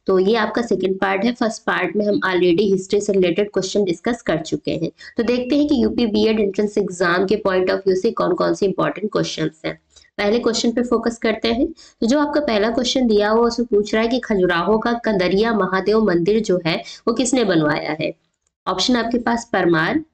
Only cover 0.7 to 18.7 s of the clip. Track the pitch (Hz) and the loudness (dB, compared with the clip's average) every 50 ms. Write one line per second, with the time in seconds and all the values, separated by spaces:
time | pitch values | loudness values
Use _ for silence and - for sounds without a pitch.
0.7 | 208 185 190 190 190 190 196 190 196 196 202 247 240 - - 214 - - - 202 | -2 -2 -2 -2 -2 -2 -2 -2 -2 0 -2 -2 -2 -2 -2 -4 -4 -4 -4 -4
1.7 | 180 170 - 165 175 208 208 208 202 - 190 185 185 180 180 180 165 180 220 190 | -2 -2 -2 -2 -2 -2 0 0 0 0 0 0 0 2 2 4 4 2 2 2
2.7 | 190 185 190 - 202 202 202 - 190 196 180 175 165 202 208 208 - 190 185 - | 0 0 -2 0 -2 -2 0 0 2 2 2 2 2 0 -2 -2 -2 -4 -4 -2
3.7 | - 208 202 185 175 - - 233 247 - - - 170 160 160 - - - - - | -2 -2 0 -2 -2 -4 -4 -4 -4 -4 -4 -4 -4 -4 -4 -4 -6 -6 -4 -4
4.7 | - 156 165 - - - - - - - 226 233 247 247 247 247 302 285 294 294 | -6 -4 -6 -6 -8 -10 -20 -10 -6 -4 -2 0 0 -2 -2 0 0 0 2 2
5.7 | 294 240 220 214 - 240 240 208 202 214 214 220 220 220 208 196 190 - 208 202 | 2 2 2 0 0 0 0 0 2 2 2 2 2 2 0 0 0 -2 -2 0
6.7 | - 220 196 180 180 - 190 180 175 185 196 190 214 202 - 196 185 185 185 196 | 0 -2 -2 -2 -2 -2 0 0 2 0 2 0 0 0 0 0 0 2 2 0
7.7 | 190 190 - 196 185 185 185 226 220 - 180 175 180 165 180 170 170 - 202 190 | 0 0 0 0 0 2 0 -2 0 0 0 0 0 0 0 0 0 0 0 0
8.7 | 180 - 156 151 - 180 202 214 - 170 165 165 - 160 156 - - _ - 160 | 0 0 -2 -2 -2 -4 -6 -4 -2 -2 -2 -2 -4 -4 -4 -6 -6 _ -10 -10
9.7 | 156 - _ _ _ - _ _ _ - 208 202 220 240 240 233 220 - - 233 | -10 -12 _ _ _ -20 _ _ _ -2 0 0 2 2 0 0 0 0 0 0
10.7 | 233 247 240 240 240 220 - 240 226 - - 226 214 220 - 226 233 247 302 339 | 0 0 0 0 0 0 0 -2 -4 -2 -2 -2 -2 0 -2 -2 0 0 -2 -2
11.7 | - - - - _ - 240 214 269 302 294 294 302 302 294 269 220 202 202 233 | -4 -10 -20 -16 _ -2 0 2 2 2 2 0 0 -2 0 0 0 0 0 0
12.7 | 233 269 254 247 - 269 247 226 214 208 208 208 220 226 233 233 233 - 233 - | 0 0 -2 0 0 2 2 4 4 4 4 4 4 4 2 2 0 -2 -2 0
13.7 | 208 208 208 208 220 220 226 233 262 247 - - 220 190 180 175 175 170 180 196 | 2 0 0 0 0 0 0 0 0 -2 -2 -2 0 2 2 2 2 2 2 2
14.7 | 220 220 - 240 240 233 - 226 214 185 180 180 185 196 220 233 226 202 185 185 | 0 0 0 -2 -2 -2 -2 0 0 2 2 2 2 2 2 2 2 0 0 0
15.7 | 185 190 185 196 214 220 220 190 170 175 165 196 214 226 - - 180 175 170 160 | 0 0 0 2 2 2 2 2 2 2 2 2 2 2 2 0 0 0 0 -2
16.7 | 175 220 - - - - - 220 233 254 254 233 277 254 233 - - 165 156 151 | -2 -4 -6 -10 -14 -8 -4 -4 -2 0 0 0 2 2 2 2 2 2 2 2
17.7 | 151 156 160 151 156 160 170 170 - _ _ _ _ _ _ _ _ _ - 180 | 0 -2 -4 -6 -6 -4 -6 -6 -6 _ _ _ _ _ _ _ _ _ -6 -6